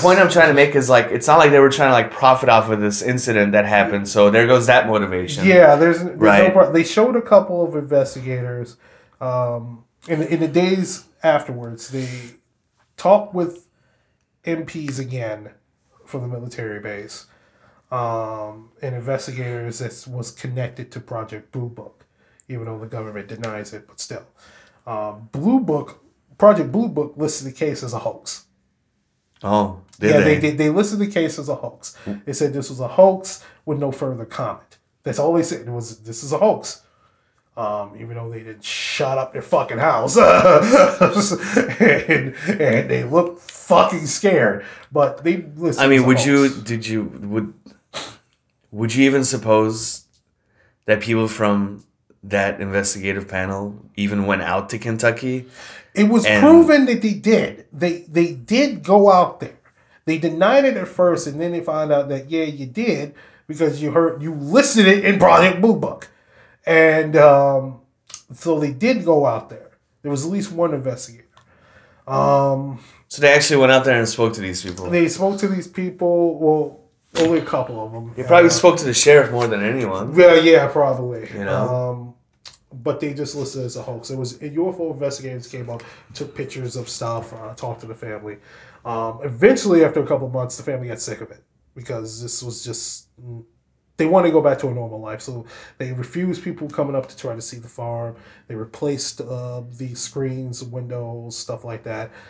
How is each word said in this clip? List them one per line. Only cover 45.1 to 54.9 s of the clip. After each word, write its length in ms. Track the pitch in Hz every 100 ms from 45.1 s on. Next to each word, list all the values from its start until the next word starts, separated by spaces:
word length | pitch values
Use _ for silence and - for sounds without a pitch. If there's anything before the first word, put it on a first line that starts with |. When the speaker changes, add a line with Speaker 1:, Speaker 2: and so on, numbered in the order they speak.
| -
Speaker 2:
they 140 | 165 185 - 151
listed 280 | 165 123
Speaker 1:
I 40 | 135
mean, 100 | 135
Speaker 2:
it 40 |
as 20 |
a 20 | 127
Speaker 1:
would 180 | 120
you, 180 | 139 139 135
Speaker 2:
hoax. 60 | 131
Speaker 1:
did 240 | 113 117 110
you, 160 | 110
would, 500 | 98 65 101 107 101 - _ _ _ - - - _ _ _ _ _
would 240 | 104 113
you 100 | 123 135
even 180 | 139
suppose 800 | 127 120 113 107 110 113 - - _ _ _ _ _ _ _ _ -
that 140 | 107
people 280 | 113 113 110
from 560 | 110 107 101 98 101 _ _ _ _
that 380 | 101 101 98 -
investigative 680 | 98 98 98 101 98 98 98
panel 560 | 95 95 98 101 104 - -
even 300 | 101 101 98
went 160 | 95
out 260 | 85 95 -
to 80 | 110
Kentucky? 680 | 120